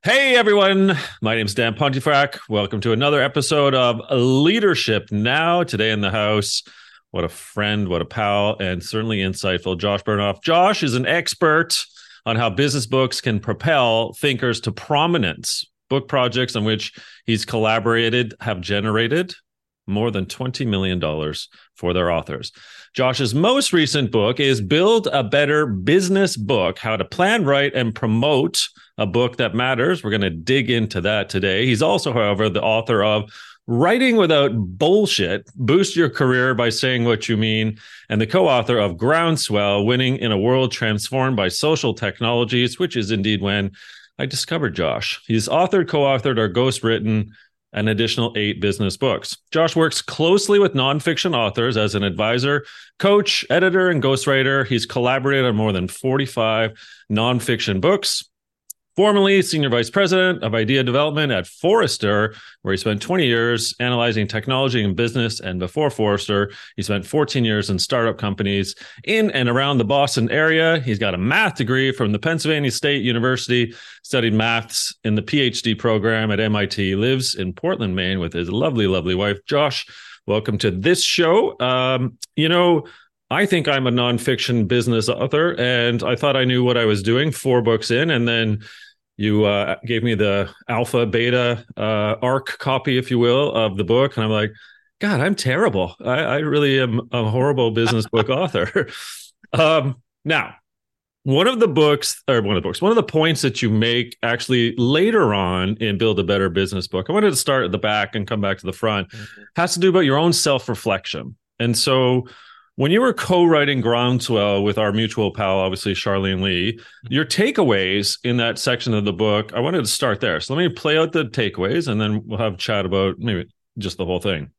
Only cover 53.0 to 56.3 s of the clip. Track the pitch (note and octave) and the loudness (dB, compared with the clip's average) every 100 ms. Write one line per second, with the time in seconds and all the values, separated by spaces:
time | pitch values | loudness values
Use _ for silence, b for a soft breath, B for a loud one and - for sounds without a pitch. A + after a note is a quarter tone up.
53 | G3 G#3 G3+ - - D#3+ F#3 F#3 F#3 D#3+ | 4 4 2 -4 0 2 4 2 2 2
54 | C3+ C3 - C3+ C3 C#3 B2+ A#2+ - B2+ | 0 0 2 2 2 0 0 -2 -2 -2
55 | A#2+ C3+ C3+ C#3 B2+ G#2+ A2 F#2+ F2+ - | 0 0 0 0 2 2 0 0 -4 -4
56 | C3 C3+ C3+ | -2 -2 -2